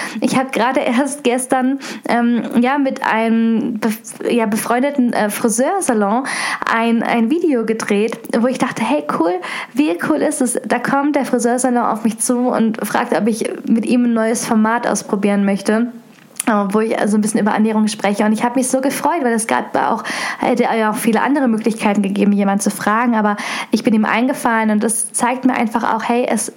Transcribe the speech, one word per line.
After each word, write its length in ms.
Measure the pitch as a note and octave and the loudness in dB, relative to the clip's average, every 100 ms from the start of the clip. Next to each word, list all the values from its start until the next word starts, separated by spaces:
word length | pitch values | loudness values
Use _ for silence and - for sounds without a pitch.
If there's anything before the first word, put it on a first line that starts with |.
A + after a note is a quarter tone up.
| - A3 | -8 -4
ich 180 | B3 B3+ | 0 0
habe 120 | C4 | 0
gerade 300 | G3 A#3+ C4+ | 0 0 0
erst 440 | - A#3+ C#4 C#4+ | 0 0 0 0
gestern, 560 | B3 B3 B3+ C4 B3+ C4+ - - - | 0 0 0 0 2 -2 -6 -10 -2
ähm, 340 | A#3 A#3+ A#3 G#3+ A#3 | 0 2 0 0 2
ja, 180 | B3 C#4+ | 2 2
mit 260 | C4 - | 0 0
einem 760 | - A3 A3+ A3+ A3+ A3+ - G#3+ | 0 0 2 2 2 2 0 -2
bef-, 500 | A3+ G#3+ - - - | -2 -4 -10 -6 0
ja, 160 | A#3 A3 | 0 2
befreundeten, 640 | G#3+ - A#3+ C#4+ C#4+ A#3+ | 0 0 0 0 2 0
äh, 180 | - G#3 | 0 -2
Friseursalon 920 | - A#3 A3 C#4+ G4 E4+ A3 G3+ A#3 C4+ - - - - | 0 0 2 0 0 0 2 2 0 -2 -6 -6 -4 -2
ein, 300 | A3+ A#3 A3+ | 0 2 2
ein 280 | - A#3 A3+ | 2 2 2
Video 340 | E4 F4 B3 | 2 2 2
gedreht, 540 | G#3+ A3 - G3+ A3 - - A#3+ | 0 -4 0 0 0 -4 -4 0
wo 80 | B3 | 0
ich 120 | A3+ | 0
dachte, 240 | B3+ - | -2 -2
hey, 200 | A3+ D4 - - | -2 -2 -2 0
cool, 140 | E4 F4+ - - - | 0 -2 -6 -10 -6
wie 240 | A#3+ D4+ E4+ C4+ | -2 0 0 -2
cool 100 | D4+ | 0
ist 220 | D4+ D4+ | 0 0
es? 200 | B3 - | -2 -2
Da 140 | G#3+ A#3+ | -2 -2
kommt 380 | - C#4 D4 C#4 | 0 0 2 0
der 80 | |
Friseursalon 580 | C4 B3 A#3 B3 C4 A#3+ | 0 0 0 0 0 0
auf 220 | - A3 | 0 0
mich 140 | A3 G#3+ | -2 -2
zu 300 | - B3 B3 | -2 0 0
und 360 | - A3+ A3 G#3 | 2 0 0 -2
fragt, 300 | - A#3+ D#3+ | -2 0 0
ob 100 | G#3+ | 0
ich 240 | G#3+ - - - | 0 -4 -6 0
mit 200 | A3+ - | 0 2
ihm 180 | B3 | 2
ein 100 | A#3+ | 2
neues 320 | A3+ A3 A3+ - | 2 0 -2 0
Format 400 | A3+ A3 A#3 - | 2 2 2 0
ausprobieren 580 | G3+ - G3+ G3+ G3+ | -2 -2 0 2 2
möchte, 440 | G3 G3 - A3 A#3+ - - - - - - | 2 0 0 0 0 -4 -20 -20 -16 -6 -2
äh, 60 | G#3 G3 | 0 2
wo 100 | G#3+ | 0
ich 160 | A3+ - | 0 0
also 220 | G#3+ G#3+ | 2 2
ein 20 | |
bisschen 200 | G#3+ G#3+ | 2 0
über 100 | G#3 | 2
Ernährung 380 | G#3 A3 A3 G#3+ | 2 2 2 0
spreche. 360 | - G3 G3+ | 0 -2 2
Und 80 | G#3+ | 2
ich 120 | A3 | 2
habe 100 | A#3+ B3+ | 0 0
mich 120 | C4 | 0
so 120 | C4 | 0
gefreut, 420 | C#4 C#4 C#4+ E4+ | 0 0 -2 0
weil 100 | B3 | 0
es 160 | A3+ - | 0 0
gab 280 | B2 - - | -2 0 0
auch, 280 | B2 G#3+ - - - - | 0 -2 -4 -6 -6 -2
hätte 240 | - A#3+ | 0 2
ja 280 | A#3 A3 G#3+ | 0 0 0
auch 40 | |
viele 260 | G#3+ A3+ A3 | 0 0 2
andere 280 | B3+ D4 B3+ | 2 2 2
Möglichkeiten 540 | A3 A3+ A3 G#3+ G3+ | 0 0 0 0 2
gegeben, 300 | G3 G3+ G3 | 0 2 2
jemanden 280 | G3+ G3 G3 | 2 2 0
zu 100 | G3+ | -2
fragen. 460 | - G3+ A3 B3 A3 | -2 -2 0 2 2
Aber 200 | G#3+ G#3 - - - | 0 -2 -6 -8 -4
ich 100 | G#3+ | -2
bin 120 | A#3 | 2
ihm 100 | A3 | 2
eingefallen 640 | G#3+ G#3 B3+ C4+ B3 A3+ A3 | 2 0 0 0 0 0 2
und 120 | G#3 | 2
das 300 | A3+ - - | 0 -2 -4
zeigt 320 | - B3 B3+ | -2 -2 0
mir 100 | B3+ | 0
einfach 400 | A#3+ A3+ A#3 - | 0 0 0 -2
auch, 100 | A3 | -2
hey, 220 | - A#3+ B3 | 0 0 0
es 240 | G#3+ - | -2 -4